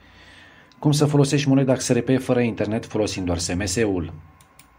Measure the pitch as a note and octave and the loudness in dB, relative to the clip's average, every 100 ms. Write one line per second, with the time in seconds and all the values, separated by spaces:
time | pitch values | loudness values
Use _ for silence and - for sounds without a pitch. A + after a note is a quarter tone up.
0 | - - - - - - - - D3+ D3 | -20 -20 -20 -20 -20 -20 -20 -4 0 2
1 | D3 D3 C#3 D3 C3 C3+ C3+ B2 - A#2+ | 4 4 2 2 2 2 2 0 2 0
2 | A#2 C3 - B2 A#2+ G#2 G#2 A2+ - G#2+ | 2 0 0 0 0 -2 -4 -4 -4 -4
3 | G2+ - F2+ E2+ E2+ F2+ G2+ A#2 A2 F#2 | -2 -4 -4 -4 -4 -4 -4 -2 0 -2
4 | D2+ - - - - _ - | -6 -10 -20 -20 -20 _ -20